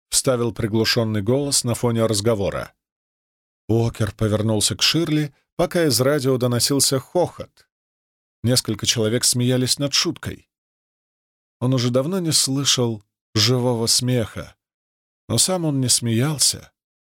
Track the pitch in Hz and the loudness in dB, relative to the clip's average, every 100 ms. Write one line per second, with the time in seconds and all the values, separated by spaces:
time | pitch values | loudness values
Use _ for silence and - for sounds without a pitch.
0 | _ - - 123 120 107 113 113 113 - | _ 0 2 0 0 -2 -2 0 2 0
1 | 110 107 98 131 143 135 123 110 120 117 | 0 -2 0 0 0 -2 -2 -2 0 2
2 | 113 104 110 107 90 67 - _ _ _ | 0 2 0 0 -2 -4 -10 _ _ _
3 | _ _ _ _ _ _ - 113 117 - | _ _ _ _ _ _ -2 0 0 -2
4 | 104 - 110 104 107 107 - 104 - 156 | -6 -2 0 0 0 0 0 0 0 0
5 | 165 151 147 _ _ - 170 180 160 113 | 0 0 -2 _ _ -2 0 2 2 2
6 | 131 147 127 131 127 120 - 139 - 131 | 2 2 2 2 2 0 2 2 2 0
7 | - 180 165 - - _ _ _ _ _ | -2 0 0 -4 -18 _ _ _ _ _
8 | _ _ _ _ 113 127 - 110 113 123 | _ _ _ _ 0 0 -2 -4 -2 0
9 | 107 120 - 123 123 127 127 - 143 - | 0 0 0 0 2 2 0 -2 -2 -2
10 | 175 - 98 - _ _ _ _ _ _ | -2 -6 -10 -12 _ _ _ _ _ _
11 | _ _ _ _ _ _ 123 131 123 123 | _ _ _ _ _ _ 0 2 2 0
12 | 139 190 165 139 - 135 139 - 120 110 | 0 -2 0 0 0 -2 0 0 0 -4
13 | _ _ _ 110 107 127 123 117 113 - | _ _ _ 0 2 2 0 0 0 0
14 | 123 123 107 - 82 _ _ _ _ _ | 0 0 -2 -8 -14 _ _ _ _ _
15 | _ _ - 113 - 185 165 135 127 - | _ _ -4 0 0 0 0 0 0 0
16 | 117 113 135 143 - 104 - _ _ _ | 0 0 0 0 -2 -2 -14 _ _ _
17 | _ | _